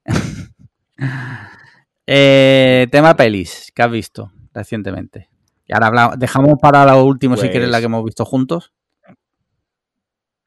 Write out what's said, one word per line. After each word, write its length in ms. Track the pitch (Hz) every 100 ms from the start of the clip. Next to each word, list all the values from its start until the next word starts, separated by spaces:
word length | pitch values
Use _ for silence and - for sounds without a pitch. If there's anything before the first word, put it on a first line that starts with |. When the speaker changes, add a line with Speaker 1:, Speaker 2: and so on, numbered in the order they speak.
| -
Speaker 1:
<laughs> 500 | - - - - _ _ _ _ _ 131 131 123 117 - - _ _ _ _ -
Eh, 760 | 139 139 135 135 135 131 127 123
tema 240 | 143 160 160
pelis, 560 | 120 101 85 - - -
¿qué 80 |
has 80 | 120
visto 400 | 117 - - 104 _ _
recientemente? 760 | 107 101 110 98 92 - - - _ _ _ -
Y 60 |
ahora 140 | 107 113
habla-, 260 | 120 117 131
dejamos 360 | 123 135 143 143
para 260 | 147 143 139
lo 180 | 135 135
último, 320 | 131 131 123
si 120 | 127
quieres, 200 | 127 123
la 40 | 117
Speaker 2:
Pues 40 |
Speaker 1:
que 40 | 117
hemos 180 | 113
visto 220 | 113 - 113
juntos. 480 | 131 131 170 - _ _ _ _ _ _ _ _ _ _ _ _ _ _ _ _ _